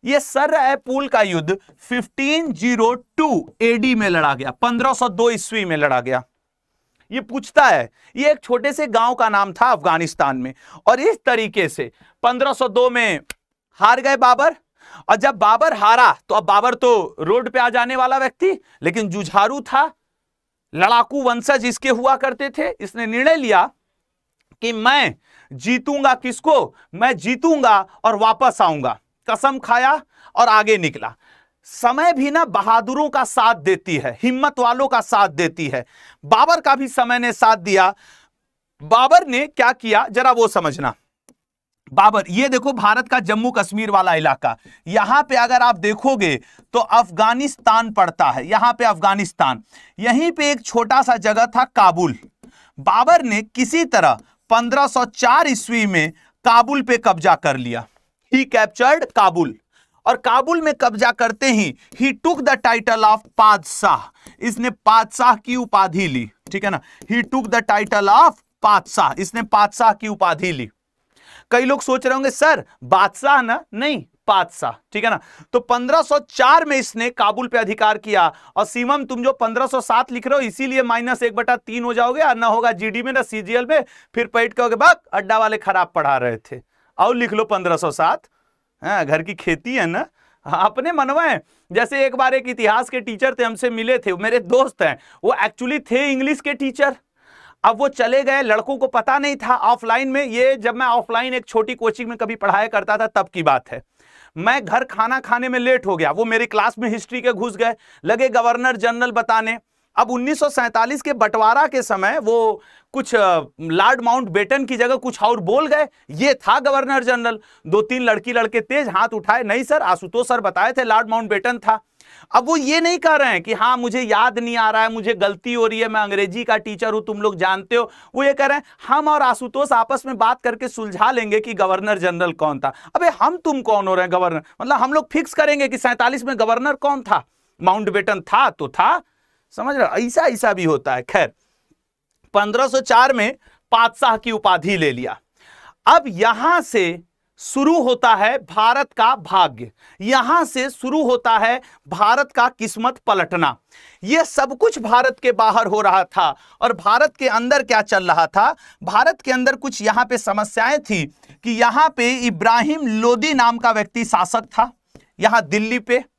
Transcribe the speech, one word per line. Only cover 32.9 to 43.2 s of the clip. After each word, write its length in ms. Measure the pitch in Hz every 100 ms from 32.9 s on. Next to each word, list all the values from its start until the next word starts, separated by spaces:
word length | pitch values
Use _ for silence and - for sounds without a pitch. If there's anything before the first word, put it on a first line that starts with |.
| 262 302
का 140 | 285
साथ 320 | 254 - 226 233
देती 420 | 147 180 - 156
है, 220 | 127 117
हिम्मत 360 | 240 254 294 285
वालों 280 | 247 247 269
का 140 | 254
साथ 280 | 226 220 202
देती 380 | 147 170 165 151
है। 180 | 127 120 _ - _ 143
बाबर 340 | 170 294 339
का 160 | 302 269
भी 120 | 269
समय 320 | 262 240 247
ने 140 | 240
साथ 220 | 220 226 220
दिया। 380 | 175 190 185 196 _ _ _ _ _ _ _ _
बाबर 440 | 151 226 262 339 349
ने 200 | 247 294
क्या 240 | - 240
किया, 360 | 254 226 208 -
जरा 200 | 214 254
वो 160 | 233 226
समझना। 460 | 208 160 135 135 - _ _ _ _ _ _ _ _ -
बाबर, 300 | 131 202 208 196
ये 200 | 175 269
देखो 240 | 254 254
भारत 360 | 262 208 226 247
का 100 |
जम्मू 320 | 254